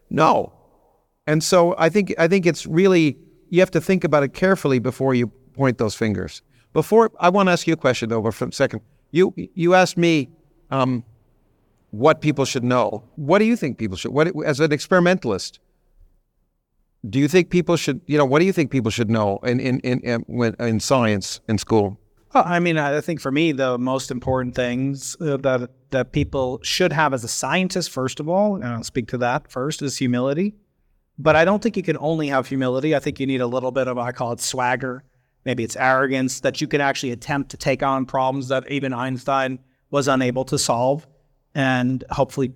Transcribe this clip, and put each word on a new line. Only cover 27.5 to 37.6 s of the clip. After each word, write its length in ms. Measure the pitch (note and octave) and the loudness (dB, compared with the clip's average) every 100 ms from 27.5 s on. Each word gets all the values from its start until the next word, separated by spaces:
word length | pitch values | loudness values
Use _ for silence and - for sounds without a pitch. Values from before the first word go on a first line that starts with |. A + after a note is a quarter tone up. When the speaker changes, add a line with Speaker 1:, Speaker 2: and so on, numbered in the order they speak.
| E3+ F#3 F#3 E3 | 0 0 -2 -6
Speaker 2:
first 280 | - B2+ - | -4 -6 -4
of 80 | D3+ | -2
all, 280 | F#3 G#3 F#3+ | 0 0 -2
and 100 | A#2+ | -6
I'll 180 | A#2 | -8
speak 240 | A2+ C3+ G#2+ | -6 -8 -6
to 80 | B2+ | -4
that 300 | A#2+ C#3 - | -2 -2 -6
first, 320 | B2+ C#3 - | -6 -6 -6
is 160 | C#3+ - | -8 -4
humility. 580 | C3 B2 C3 C#3+ G3+ G#3 _ _ _ _ _ - | -2 0 0 -2 -4 -6 _ _ _ _ _ -2
But 200 | D3+ D3+ | 4 4
I 80 | E3+ | 4
don't 180 | G#3 | 2
think 140 | A#3 G3+ | 0 -2
you 60 | |
can 140 | D#3+ D#3 | -2 -2
only 260 | D3 E3 D3 | -2 -2 0
have 200 | C3+ A#2+ | -2 0
humility. 460 | C3+ C3 B2+ D3+ | -2 0 0 0
I 60 | C#3+ | 0
think 220 | D3+ - | -2 -4
you 40 | C3+ | -2
need 140 | C3 | -2
a 80 | A#2+ | -2
little 240 | B2+ B2+ | -2 -2
bit 160 | C3 B2+ | -2 -2
of, 100 | B2 | -2
I 140 | A#2+ | -6
call 220 | B2 A#2+ | -6 -6
it 80 | A#2+ | -6
swagger. 640 | - C3 B2 B2 C3 B2 - _ _ _ C3 | -6 -2 -2 -2 -4 -8 -14 _ _ _ -6
Maybe 180 | B2 | -4
it's 140 | A2 - | -4 0
arrogance, 640 | C3 C3 C3+ C3 C3 - | 2 2 2 0 -2 -2
that 180 | C#3 B2+ | -4 -2
you 80 | D3 | -2
can 140 | D3 | 0
actually 300 | C#3 C3 C3+ | 0 -2 -4
attempt 400 | A#2+ - C#3+ C3+ | -8 -6 -6 -6
to 60 | |
take 260 | - | -6